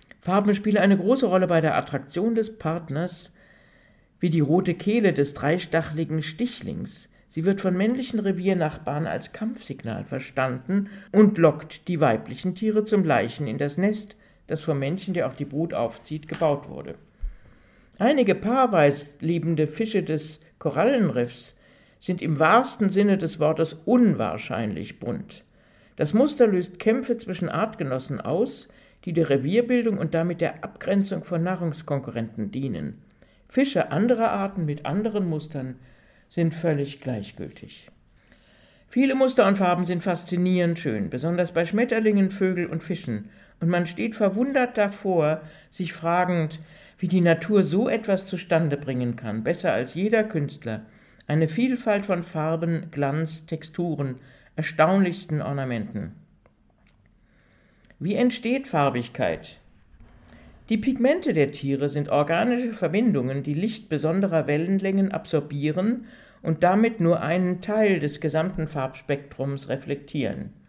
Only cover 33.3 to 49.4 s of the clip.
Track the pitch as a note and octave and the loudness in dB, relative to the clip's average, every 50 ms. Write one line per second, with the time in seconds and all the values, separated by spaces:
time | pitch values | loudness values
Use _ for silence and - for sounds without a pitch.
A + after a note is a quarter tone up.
33.3 | _ _ _ _ - B3+ C#4 C4+ - F3+ - - - - G#3+ A#3+ B3 A3 A3+ - | _ _ _ _ 0 2 2 2 2 0 0 0 0 0 2 2 2 2 2 2
34.3 | - G3+ G3 G3 G3 F#3 E3 D3+ D3 - - - D3+ G3+ G#3+ A3 G#3 G3+ F#3+ E3+ | 0 0 -2 -4 -4 -4 -4 -4 -4 -4 -4 -4 -2 -2 -2 -2 -2 -2 -2 -2
35.3 | D#3 D3+ D3+ - - C#3 C3 C3 B2+ - - - - _ _ _ _ _ _ _ | -2 -4 -6 -8 -8 -8 -8 -8 -10 -14 -18 -20 -20 _ _ _ _ _ _ _
36.3 | - E3+ E3+ E3 D#3+ - - E3+ D3+ C#3+ C#3 C#3+ - - - C3 A#2+ G#2+ G2+ - | -2 0 0 0 0 0 0 0 0 0 -2 -4 -8 -8 -8 -6 -6 -6 -8 -10
37.3 | - - - - - - - - - - - - - _ _ _ _ _ _ _ | -12 -12 -12 -12 -12 -16 -18 -20 -20 -20 -20 -20 -20 _ _ _ _ _ _ _
38.3 | _ _ _ _ _ _ _ _ _ _ _ _ - B3 C#4 C4+ C4 C4 C4+ B3+ | _ _ _ _ _ _ _ _ _ _ _ _ 2 4 4 4 4 4 4 4
39.3 | B3+ B3+ G#3 G3 G3+ G3 F#3+ F3 F3 E3+ F3+ E3+ F3+ E3+ - F#3+ F3 E3 - - | 6 6 6 6 6 4 4 2 2 2 0 0 -2 -2 0 -2 -2 -2 -4 -4
40.3 | F#3 F3 F3+ F3+ F#3 F3+ F3 E3+ E3 E3 - C#3+ A2 G#2 G2 - - B2 C3+ E3+ | -2 0 2 2 4 4 2 2 0 -2 -2 -2 -2 -2 -2 -4 -4 -4 -2 0
41.3 | F3 F3 F3+ E3+ - E3 F3 E3 G3+ G#3+ B3 B3 A3+ A3 A3 G#3+ G#3 G3 G3 F#3+ | 0 0 0 0 0 -2 -2 0 0 0 0 0 0 2 2 4 4 4 4 2
42.3 | G3 - G3 F#3 F3+ F3 E3+ - D#3+ D#3+ - - F3+ - - C#3 A2 G#2 G#2 - | 2 0 0 0 0 0 -2 -4 -4 -6 -4 -6 -6 -6 -4 -6 -6 -6 -8 -12
43.3 | - - - - _ _ E3 E3 F3 F3 F3 D#3+ - - A3 A3+ A3 - G#3+ F#3+ | -18 -20 -20 -20 _ _ 0 0 2 2 0 -2 -4 -4 -4 -4 0 0 0 2
44.3 | F#3+ G#3+ B3+ C#4 C4+ C4 B3 B3 - G#3+ G#3 G3+ G3+ - - F#3+ F#3 E3 D3+ D3+ | 2 2 0 0 2 2 0 2 2 0 0 0 -2 -4 -2 0 2 2 2 2
45.3 | D#3 D#3 - - - - - _ - - F3+ E3 - - E3 E3 E3+ F3+ F3+ F3+ | 0 -2 -6 -12 -20 -20 -20 _ -10 -8 -6 -6 -6 -4 -2 2 2 2 2 2
46.3 | F3+ E3+ D#3 D3+ - - - - - - - - _ - F#3 D#3+ F3 F#3 E3+ E3+ | 2 2 0 -2 -4 -10 -16 -20 -20 -20 -20 -20 _ -6 -2 2 4 4 6 6
47.3 | E3 E3 - - G#3+ G3+ F3+ C#3+ D#3+ G3 B3+ - D#4 - - - G3 F#3+ - - | 4 4 2 4 4 4 4 4 2 2 2 2 0 0 0 0 0 0 0 -4
48.3 | F#3+ E3+ - - F3 D#3+ E3 D3 C#3+ C#3 - C3+ C3 B2+ B2 A#2+ A#2 - A#2+ A2 | -8 -8 -2 0 2 2 4 2 0 -2 -2 -4 -2 -2 -2 -2 -4 -4 -6 -6
49.3 | G#2 A2 | -6 -2